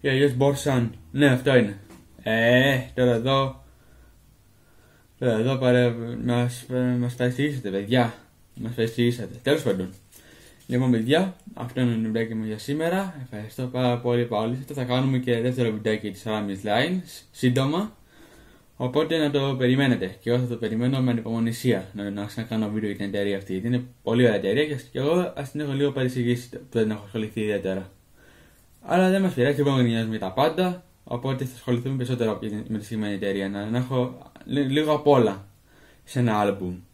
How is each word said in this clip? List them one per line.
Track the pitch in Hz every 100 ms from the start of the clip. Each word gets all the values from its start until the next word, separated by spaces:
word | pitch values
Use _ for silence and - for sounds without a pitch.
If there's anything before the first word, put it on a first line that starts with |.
Ή | 143
αλλιώς | 135 143 123
Μπορσάν. | 139 139 147 127 117 - -
Ναι, | 135 143
αυτό | 127 131 127
είναι. | 104 104 - - - - 110
Ε, | 113 117 123 139 127 123
τώρα | - 127
εδώ, | 117 127 135 135 - - _ _ - - _ _ _ _ _ _ _ _ _ _ _
τώρα | 127
εδώ | 110 120 131
παρε-, | 127 123 123 117 117 117
μας, | 120 120 123 120 - 127 127 123
μας | 120 123
παρεξηγήσατε, | 123 123 147 139 104
παιδιά. | 98 101 127 117 - - _ _ -
Μας | 110
παρεξηγήσατε. | 120 113 - 120 120 98 -
Τέλος | 131 151
πάντων. | 120 92 92 - _ - - - - _ -
Λοιπόν, | 123 127
παιδιά, | 117 113 151 190 - -
αυτό | - 123 -
είναι | 123 113
το |
βιντεάκι | 110 110 113
μου | 110 110
για | 107
σήμερα. | - 147 165 185 190 151
Ευχαριστώ | 123 107 107 -
πάρα | 127 127 127 120
πολύ | 120 120 117
που | 107
όλους. | 113 127 139
Θα | 139
κάνουμε | 123 123 135 131
και | 127 117
δεύτερο | 123 127 117
βιντεάκι | 107 107 107 107
της | 95 113
Salamis | 107 101 95 104
Lines, | 107 151 185 175 - -
σύντομα. | - 127 127 135 170 220 - _ - - - - _ _ _
Οπότε | 127 139 156 165
να | 151
το | 143 139 135
περιμένετε. | 123 131 139 110 92 -
Και | 113
εγώ | 120
θα | 123
το | 117
περιμένω | 110 110 123 135
με | 127
ανυπομονησία, | 120 113 113 117 117 127 104 95
να, | 104 101
να | 101 104
ξανακάνω | - 110 110 107
βίντεο | 107 107
για | 98
την | 101
εταιρεία | 101 101 98
αυτή. | 98
Γιατί | 190 117
είναι | 123 123 -
πολύ | - 117
ωραία | 120 101
εταιρεία | 98 113 151
και, | 139 -
και | -
εγώ | 139 180 175 -
ας | 139
την | 151
έχω | 147
λίγο | 139 143
παρεξηγήσει, | 139 127 127 120 120 -
που | - -
δεν | 117 107
έχω | 104 -
ασχοληθεί | 113 107 113
ιδιαίτερα. | 107 101 95 95 95 - _ _ - - - _ _ _
Αλλά | - 175 185
δεν | 196
μας | 190
πειράζει, | 131 127 139
δεν | 139
μπορούμε | 135
να | 120
νοιάζουμε | 113 113 110
για | 98
τα |
πάντα. | 127 151 160 180 180 _ _ -
Οπότε | 123 135 131 131
θα | -
ασχοληθούμε | - 120 127 135
περισσότερο | 123 127 113 107
με | 110 107 - 110
τη |
συγκεκριμένη | 107 110 104
εταιρεία, | 98 101 98 98
να, | 101 104
να | 120
έχω | 127 131 127 - - - -
λι-, | 139 135
λίγο | 139 156
απ' | 147 147
όλα | 139 107 95 - _ _ _ - _
σε | - 131
ένα | 120 107
άλμπουμ. | 101 98 90 90 -